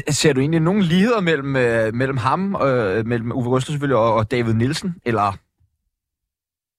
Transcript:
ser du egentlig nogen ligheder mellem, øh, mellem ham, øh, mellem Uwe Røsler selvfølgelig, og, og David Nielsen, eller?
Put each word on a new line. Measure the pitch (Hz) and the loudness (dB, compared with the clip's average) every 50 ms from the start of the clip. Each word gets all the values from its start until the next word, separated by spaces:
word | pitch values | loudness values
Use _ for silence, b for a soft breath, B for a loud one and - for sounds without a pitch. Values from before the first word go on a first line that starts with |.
| - | -4
ser | - 147 - - 160 135 | -4 -2 0 2 2 2
du | 131 | 2
egentlig | 135 151 165 165 | 0 0 0 2
nogen | 156 170 196 214 | 2 2 2 2
ligheder | 190 160 170 185 190 240 240 214 | 2 2 2 2 2 2 2 0
mellem, | 180 170 160 143 135 139 139 | 0 0 0 0 -2 -2 0
øh, | 131 123 117 117 113 110 110 110 | 0 2 2 2 2 0 0 0
mellem | 120 131 135 135 | -2 -2 -2 -2
ham, | 127 110 131 147 170 190 196 196 - 127 | -2 0 0 0 0 -2 -4 -2 0 0
øh, | 139 131 123 113 98 92 110 110 | 0 2 0 0 0 0 -2 -2
mellem | 113 120 120 113 120 | -2 -2 -2 -2 -4
Uwe | - 131 117 123 | -4 -4 0 0
Røsler | 127 131 131 - | 0 0 0 -2
selvfølgelig, | 151 143 143 139 131 | -4 -4 0 0 2
og, | 113 110 117 107 | 2 2 2 2
og | 110 110 - | 0 0 0
David | 131 123 120 113 113 | -2 -2 0 0 0
Nielsen, | 110 117 131 160 - - 185 170 - - | 0 0 0 -2 -4 -6 -6 -8 -6 -4
eller? | 120 110 104 101 101 95 - - _ _ _ _ _ _ _ _ _ _ _ _ _ _ _ _ _ _ _ _ _ _ _ _ _ _ | -4 -2 0 0 -2 -4 -6 -12 _ _ _ _ _ _ _ _ _ _ _ _ _ _ _ _ _ _ _ _ _ _ _ _ _ _